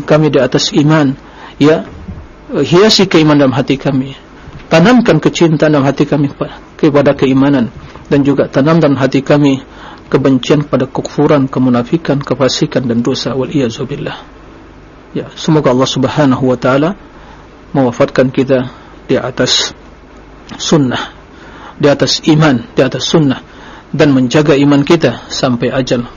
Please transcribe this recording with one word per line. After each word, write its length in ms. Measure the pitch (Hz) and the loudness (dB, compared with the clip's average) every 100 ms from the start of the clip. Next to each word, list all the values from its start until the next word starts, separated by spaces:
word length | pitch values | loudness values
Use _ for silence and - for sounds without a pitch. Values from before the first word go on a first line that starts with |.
kami 240 | - 151 151 | 0 2 2
di 160 | 139 | 2
atas 320 | 123 143 - 220 | 0 0 -2 0
iman. 400 | 147 156 139 135 - - - - | 2 2 0 -2 -10 -20 -14 0
Ya, 320 | 143 160 - - - - - - - | 2 2 -2 -16 -16 -18 -18 -20 -8
hiasi 560 | 220 131 170 214 208 185 | -4 2 4 4 2 2
keimanan 400 | 165 156 147 135 | 2 4 4 2
dalam 80 | 123 | 0
hati 240 | 131 135 | -2 -2
kami. 400 | 147 131 135 - - - - - - | -2 -4 -4 -10 -20 -20 -20 -16 0
Tanamkan 560 | 165 180 247 240 160 | 2 4 4 4 2
kecintaan 480 | 147 - 170 156 156 | 2 2 0 2 2
dalam 160 | 151 135 | 2 0
hati 160 | 135 | 0
kami 240 | 147 147 139 - - - - - | -2 0 -2 -4 -12 -14 -18 -2
kepada 400 | 160 143 139 139 | 0 2 2 2
keimanan. 560 | 135 135 139 139 113 - - - - | 2 2 2 2 -2 -6 -20 -16 -2
Dan 160 | 143 139 | 0 2
juga 240 | 139 120 | 0 0
tanam 320 | 143 143 165 | 0 2 2
dalam 160 | 151 131 | 2 0
hati 240 | 135 139 | 0 0
kami 400 | - 147 147 131 - - - - - | 2 2 2 0 -6 -20 -20 -20 -4
kebencian 560 | 135 139 131 - 147 147 | 0 2 0 2 0 0
kepada 240 | 135 131 | -4 -4
kekufuran, 560 | - - - 147 151 131 | -6 -8 0 2 2 0
kemunafikan, 720 | 143 127 120 120 165 - 139 | 0 0 0 0 -4 -2 -4
kefasikan 640 | - 123 127 - 151 135 | -2 -2 -2 0 -2 -2
dan 160 | 123 117 | -2 -2
dosa, 320 | 127 127 127 | -2 -4 -4
wal 160 | 139 127 | -4 -4
iyazu 400 | 147 120 110 117 | -2 -2 -4 -10
billah. 320 | 143 - - - - - - - - - - - - | -8 -10 -12 -18 -20 -20 -20 -20 -20 -20 -20 -12 -12
Ya, 160 | - - | -12 -8
semoga 320 | - 156 143 | 0 0 2
Allah 160 | 123 131 | 0 0
Subhanahu 640 | - 127 - 143 123 127 | -2 -2 0 0 0 0
wa 80 | 123 | -2
taala 400 | 131 135 156 208 - - - - - - - | 0 0 0 -4 -14 -20 -20 -20 -20 -20 -8
mewafatkan 560 | 147 127 120 135 - 131 | -2 -2 0 -2 0 0
kita 400 | 135 131 131 127 - - - - | 0 0 0 -2 -12 -20 -16 -4
di 80 | 135 | -4
atas 560 | 127 - 131 - - - - - - - - - - - | -4 -4 -2 -2 -4 -10 -20 -20 -20 -20 -20 -20 -20 -12
sunnah, 560 | - 165 131 120 - - - - - - - - | -2 0 0 -4 -10 -16 -20 -20 -20 -20 -18 -2
di 80 | 139 | 0
atas 320 | 139 135 - - | 2 -2 -2 0
iman, 320 | 151 160 123 - - | 2 2 0 -4 -2
di 80 | |
atas 240 | 131 127 - | -2 -2 -2
sunnah, 320 | 170 143 - - - - - - 139 | 0 0 -2 -10 -20 -20 -20 -8 0
dan 160 | 151 | 2
menjaga 400 | 135 127 151 151 139 | 2 2 0 2 2
iman 240 | 143 143 | 4 2
kita 480 | 143 165 143 117 - | 2 2 0 -4 -10
sampai 400 | - 135 120 123 | -6 -2 -2 -2
ajal 320 | 131 127 127 120 | -4 -4 -4 -6